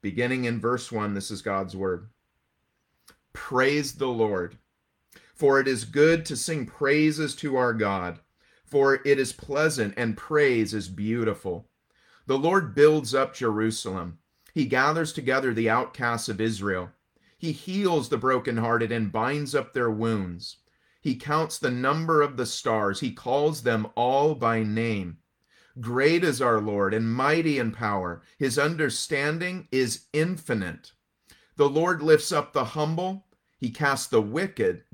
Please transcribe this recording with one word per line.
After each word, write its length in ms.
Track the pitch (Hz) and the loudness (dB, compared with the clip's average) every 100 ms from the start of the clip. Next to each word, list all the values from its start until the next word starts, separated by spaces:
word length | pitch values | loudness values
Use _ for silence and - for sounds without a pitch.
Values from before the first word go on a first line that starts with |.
Beginning 440 | 101 95 123 127 | -6 -4 -2 -2
in 160 | 123 117 | -2 -2
verse 320 | 110 123 - | -2 -2 -4
one, 220 | 113 104 | -6 -4
this 180 | 101 95 | -4 -6
is 100 | 101 | -8
God's 320 | - 98 92 | -4 -4 -4
word. 340 | 95 95 87 104 _ _ _ _ _ _ _ _ _ _ _ _ | -4 -4 -4 -8 _ _ _ _ _ _ _ _ _ _ _ _
"Praise 600 | - - 127 131 147 143 | -16 -2 2 4 2 -2
the 120 | - 131 | -4 -4
Lord, 520 | 117 110 98 87 - _ _ _ _ _ - _ | 0 0 0 -4 -10 _ _ _ _ _ -20 _
for 240 | _ 143 135 | _ 4 6
it 80 | 135 | 4
is 180 | 127 | 0
good 400 | 110 139 156 165 160 | -2 4 6 6 0
to 100 | 131 | -6
sing 280 | - 160 | -4 -4
praises 720 | 123 - 139 151 156 151 151 | -6 -2 2 4 4 2 -4
to 220 | - 151 131 | -4 -2 0
our 180 | 123 | 0
God, 460 | 113 104 98 90 82 _ _ _ _ | 2 0 0 -4 -8 _ _ _ _
for 360 | _ 143 139 135 | _ 2 4 4
it 140 | 143 139 | 4 2
is 140 | 131 | 2
pleasant 600 | - - 143 160 139 107 101 | -4 -6 0 0 2 -4 -2
and 200 | 117 107 | -4 -4
praise 560 | - 151 147 120 107 | -2 2 4 4 0
is 140 | 107 90 | -2 -8
beautiful. 840 | 92 104 117 110 98 98 85 110 _ _ _ _ _ - | -6 -4 0 -2 -2 -6 -8 -10 _ _ _ _ _ -2
The 100 | 135 | 0
Lord 380 | 156 190 151 98 | 2 0 0 6
builds 360 | 151 156 123 | 6 6 0
up 220 | 131 131 | -2 -2
Jerusalem. 840 | - 123 107 110 110 104 95 87 80 _ _ - | -2 -2 0 0 -2 -6 -8 -8 -12 _ _ -10
He 100 | - | -4
gathers 480 | 127 127 139 160 156 | 0 2 2 0 -4
together 400 | - 127 131 135 | -4 -2 0 0
the 160 | 113 113 | 0 2
outcasts 600 | 117 123 - 120 117 - | 2 -2 -4 -4 -4 -6
of 120 | 101 | -2
Israel. 500 | 113 107 98 92 90 _ _ _ _ _ | -2 -2 -4 -4 -6 _ _ _ _ _
He 160 | 160 | -8
heals 560 | 156 - 190 196 165 131 | -8 -6 -2 2 0 0
the 80 | 131 | -2
brokenhearted 720 | 127 127 120 117 117 117 113 | 0 0 0 -2 0 0 0
and 220 | 117 107 | 0 -2
binds 420 | 113 117 147 143 | -2 -2 -2 -2
up 180 | 143 135 | -4 -2
their 180 | 131 120 | -2 -2
wounds. 680 | 107 113 110 92 87 - - _ _ _ _ | 0 0 0 -4 -8 -14 -18 _ _ _ _
He 140 | - | -6
counts 440 | 127 143 151 156 - | -6 -2 -2 -2 -2
the 120 | 131 | -2
number 520 | 123 131 151 165 156 | -2 -2 -2 2 2
of 140 | 147 127 | 2 0
the 100 | 117 | -6
stars. 520 | - - 110 101 98 | -4 -2 0 0 -2
He 140 | 135 | -6
calls 500 | - - 135 151 151 | -6 -2 0 0 0
them 240 | 120 113 107 | 0 0 -2
all 400 | - 120 139 147 | -2 2 4 2
by 300 | 147 117 113 | 2 0 0
name. 540 | 110 107 117 107 90 80 _ _ _ _ _ - | 0 0 -2 -2 -6 -12 _ _ _ _ _ -10
Great 440 | 113 123 139 170 | -4 2 4 4
is 180 | 170 127 | 2 0
our 180 | 127 113 | 2 2
Lord 320 | 107 104 98 | 0 0 2
and 220 | 107 113 | 2 0
mighty 440 | 117 135 160 160 143 | 0 0 2 0 0
in 120 | 117 | -2
power. 520 | 110 113 98 90 85 _ _ | -4 -4 -2 -4 -8 _ _
His 220 | 135 123 | -2 2
understanding 1120 | 147 165 151 113 - 143 143 160 180 185 - | 0 0 -2 -2 -4 -2 -2 -2 -6 -8 -4
is 360 | 131 123 - _ | 0 0 -2 _
infinite. 760 | 151 165 180 - 117 90 - - _ _ _ _ - _ | -2 -2 -4 -4 -4 -4 -8 -18 _ _ _ _ -20 _
The 140 | - 143 | 2 2
Lord 340 | 143 170 170 | 4 0 0
lifts 300 | 151 151 - | 6 6 6
up 200 | 160 147 | -2 -2
the 120 | 147 | -2
humble. 600 | 120 156 151 160 185 190 _ _ _ _ | -2 -2 -2 0 -4 -6 _ _ _ _
He 120 | 127 | -8
casts 380 | 113 143 135 - | -2 0 0 2
the 140 | 120 | 0
wicked 600 | 104 127 190 - 98 87 _ | 2 -2 -4 -2 -2 -2 _